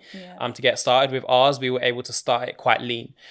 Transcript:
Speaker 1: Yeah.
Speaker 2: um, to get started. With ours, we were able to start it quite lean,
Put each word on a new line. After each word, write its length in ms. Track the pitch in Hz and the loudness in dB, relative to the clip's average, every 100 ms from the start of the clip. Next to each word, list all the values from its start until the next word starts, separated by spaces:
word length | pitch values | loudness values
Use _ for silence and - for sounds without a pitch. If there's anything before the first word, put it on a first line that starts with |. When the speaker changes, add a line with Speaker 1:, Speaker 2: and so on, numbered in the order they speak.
| - | -16
Speaker 1:
Yeah. 240 | 190 180 180 | -20 -18 -10
Speaker 2:
um, 140 | 123 | -8
to 80 | 120 | -2
get 160 | 127 - | 0 2
started. 320 | - 127 139 | 2 2 2
With 140 | 131 - | -2 2
ours, 320 | 127 135 135 | 4 4 2
we 100 | 127 | -2
were 120 | 127 | -2
able 200 | 123 120 | -2 -2
to 100 | 123 | -4
start 360 | 117 - 123 123 | -4 0 -2 -2
it 80 | - | -4
quite 240 | 123 113 | 0 0
lean, 320 | 120 117 123 _ - | -2 -8 -10 _ -20